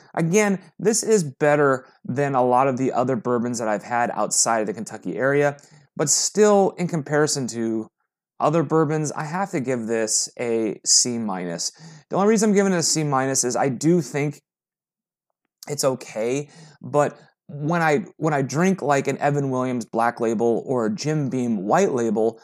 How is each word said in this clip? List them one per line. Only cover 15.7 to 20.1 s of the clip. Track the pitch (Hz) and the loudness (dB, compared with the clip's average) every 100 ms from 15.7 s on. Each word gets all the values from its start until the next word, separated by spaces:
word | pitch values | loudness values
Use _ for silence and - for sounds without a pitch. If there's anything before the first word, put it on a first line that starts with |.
| 147 | -2
okay, | 139 127 - 110 117 139 143 - - - | -2 -2 -6 -4 -2 -2 -6 -14 -20 -18
but | 123 143 143 - _ _ - | -2 0 0 -2 _ _ -16
when | 143 147 170 | -6 -2 2
I, | 160 143 - - | 2 2 -2 -4
when | 160 | -2
I | 143 | 0
drink, | 131 135 185 190 | 0 0 0 0
like, | 131 139 139 | 0 0 0
an | 135 | -2
Evan | 143 143 135 | 0 0 -2
Williams | 127 127 123 | -2 -2 -4
Black | 107 110 117 | -4 0 0